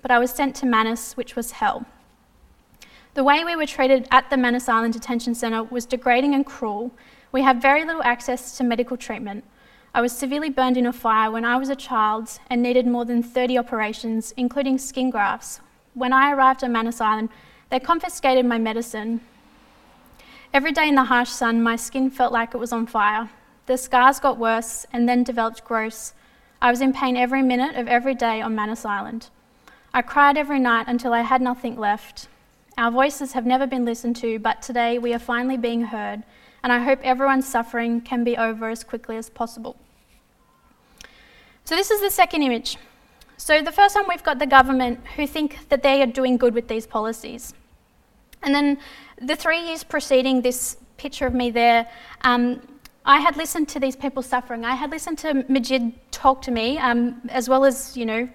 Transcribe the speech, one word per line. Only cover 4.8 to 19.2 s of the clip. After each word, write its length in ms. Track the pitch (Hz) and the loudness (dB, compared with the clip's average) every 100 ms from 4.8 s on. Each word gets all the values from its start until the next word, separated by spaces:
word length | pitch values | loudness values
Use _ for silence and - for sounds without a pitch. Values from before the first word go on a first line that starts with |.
| 226 | 0
Detention 420 | 226 - 240 240 233 | -4 -4 -4 -4 -4
Centre 280 | 233 226 | -2 -4
was 220 | 226 247 233 | -4 -6 -4
degrading 480 | 247 247 247 277 | -2 2 2 4
and 120 | 277 277 | 2 0
cruel. 460 | - 220 202 240 - - - - | -4 -6 -4 -8 -12 -20 -20 -6
We 100 | 262 | 2
had 200 | 269 247 | 4 4
very 220 | 269 294 | 4 4
little 200 | 320 330 | 0 -2
access 540 | 247 240 - 247 - - | -2 -2 -4 -6 -6 -4
to 60 | |
medical 320 | 247 233 240 247 | -2 0 -2 -6
treatment. 480 | - 214 208 208 - _ - _ _ | -8 -10 -10 -12 -16 _ -20 _ _
I 80 | - | 0
was 100 | 240 | 0
severely 380 | - 269 285 311 | -2 -4 -4 -2
burned 280 | 269 254 254 | 0 2 2
in 80 | 247 | 0
a 80 | |
fire 380 | 247 233 220 220 | 0 0 2 2
when 140 | 226 233 | 0 0
I 120 | 247 | 0
was 120 | 269 | -2
a 60 | 277 | -6
child 640 | - 226 214 220 226 - - | -4 0 0 0 -8 -14 -4
and 120 | 240 | 0
needed 240 | 240 254 240 | 2 2 2
more 200 | 240 240 | 0 -2
than 180 | 240 | -2
thirty 340 | 240 254 247 247 | -2 -2 0 0
operations, 760 | 240 226 214 220 233 220 - - | -2 -4 -4 -6 -6 -6 -6 -4
including 400 | 247 262 269 262 | -4 -2 -2 -2
skin 320 | - 269 254 | -4 -4 -2
grafts. 520 | 233 196 - - - _ _ _ | 0 -2 -2 -10 -18 _ _ _
When 200 | 240 254 | -4 2
I 180 | 262 285 | 4 4
arrived 320 | 285 262 262 | 6 4 4
on 80 | 254 | 0
Manus 300 | 233 233 233 | -2 -2 -2
Island, 280 | 220 214 226 - - - - | 0 0 -2 -8 -20 -18 -4
they 100 | 254 | -4
confiscated 680 | 262 330 349 - 269 262 247 | 0 -2 -2 0 4 4 4
my 140 | 233 | 0
medicine. 640 | 220 220 233 214 220 233 | -2 -4 -6 -8 -6 -6